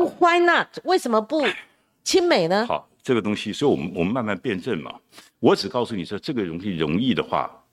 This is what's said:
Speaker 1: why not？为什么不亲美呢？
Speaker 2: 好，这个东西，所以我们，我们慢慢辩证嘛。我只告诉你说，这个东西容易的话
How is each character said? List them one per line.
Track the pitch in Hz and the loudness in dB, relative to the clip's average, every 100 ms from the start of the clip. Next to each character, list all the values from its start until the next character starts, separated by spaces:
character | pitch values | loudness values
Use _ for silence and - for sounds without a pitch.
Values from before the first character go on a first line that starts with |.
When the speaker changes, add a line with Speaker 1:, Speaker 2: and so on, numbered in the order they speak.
| 349 - | 2 2
Speaker 1:
why | 339 349 | 2 4
not？ | 349 302 - - | 4 2 -2 -8
为 | 294 370 | -2 0
什 | 254 | 2
么 | 220 | 0
不 | 208 311 247 - - _ _ _ | 0 -2 -2 -4 -16 _ _ _
亲 | - 381 349 | 0 2 4
美 | 262 165 | 4 4
呢？ | 196 240 | 0 0
Speaker 2:
好， | 78 - _ | -4 -6 _
这 | - | 0
个 | 120 | 0
东 | 101 104 | 0 -4
西， | 107 | -4
所 | - 147 | 0 2
以 | |
我 | 76 | 2
们， | 76 | 0
我 | 87 | -2
们 | 85 | -2
慢 | 127 | 0
慢 | 107 98 | -2 -4
辩 | 131 95 | -4 -4
证 | 123 90 | -4 -6
嘛。 | 65 - _ - - _ | -8 -16 _ -20 -20 _
我 | - | 2
只 | 196 98 | 2 0
告 | 123 | -4
诉 | 113 | -4
你 | 107 | -6
说， | 78 101 | -8 -8
这 | - | -6
个 | 127 | -4
东 | 92 82 | -4 -6
西 | 101 82 | -6 -2
容 | 80 85 | 0 0
易 | 127 | 0
的 | 82 | 0
话 | - 78 - - _ | -2 -4 -4 -12 _